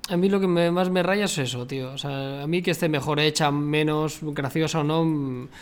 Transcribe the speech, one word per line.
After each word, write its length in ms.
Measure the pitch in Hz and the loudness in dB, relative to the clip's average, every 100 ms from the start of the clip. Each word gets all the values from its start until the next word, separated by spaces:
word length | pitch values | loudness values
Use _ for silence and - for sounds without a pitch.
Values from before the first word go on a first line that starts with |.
| - | -4
a 80 | 175 | 2
mí 120 | 190 | 2
lo 120 | 196 | 4
que 80 | 190 | 2
me, 220 | 170 170 | 4 4
más 180 | 175 185 | 2 2
me 120 | 185 | 2
raya 240 | 175 202 202 | 2 2 0
es 120 | - | 0
eso, 260 | 127 123 123 | -2 -4 -6
tío. 260 | 135 127 | -6 -6
O 60 | 135 | -6
sea, 440 | 143 139 135 139 | -6 -6 -6 -6
a 40 | 147 | -2
mí 120 | 175 | -2
que 120 | 180 | 0
esté 160 | 165 170 | 0 2
mejor 320 | 147 131 147 | 0 0 2
hecha, 320 | 151 151 151 | 2 2 2
menos 680 | 143 147 151 156 151 156 - | 2 0 2 2 2 -2 -4
graciosa 580 | 156 147 143 165 156 160 | -6 -4 -4 0 0 0
o 40 | |
no, 200 | 147 160 | 0 2
mm, 440 | 165 151 135 127 127 - | 2 0 -2 -6 -10 -16